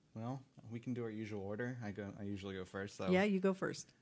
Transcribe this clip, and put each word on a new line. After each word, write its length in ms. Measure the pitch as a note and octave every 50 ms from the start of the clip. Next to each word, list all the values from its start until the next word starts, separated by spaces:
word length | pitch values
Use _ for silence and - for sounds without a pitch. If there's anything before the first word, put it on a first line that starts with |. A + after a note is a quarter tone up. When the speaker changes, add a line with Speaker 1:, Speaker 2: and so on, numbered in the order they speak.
| _ _ -
Speaker 1:
well, 260 | A2+ A2+ A#2+ C3 C3 B2+ - _ - - A2
we 80 | A2+ A#2
can 160 | A#2 C3 B2
do 100 | A#2+ A#2+
our 60 | A2+
usual 320 | G#2+ G#2+ A2 G#2 G#2+ G2+
order. 340 | F#2+ G2 G#2+ G#2+ B2 B2 C3 A#2+ A2+
I 60 | G#2
go, 160 | F#2+ G#2 G2+ G2 - -
I 40 |
usually 320 | G#2 G2+ G2+ F#2+ F#2+ G2+ F#2+
go 80 | F#2+ F#2
first, 320 | F#2 - G2 G2 G2+ -
so. 140 | - G2+ F#2+
Speaker 2:
Yeah, 140 | - F#3 G3+
you 160 | G#3+ G3 F#3+
go 120 | F#3 F#3+
first. 400 | F#3 F#3 F3 - - - - - - -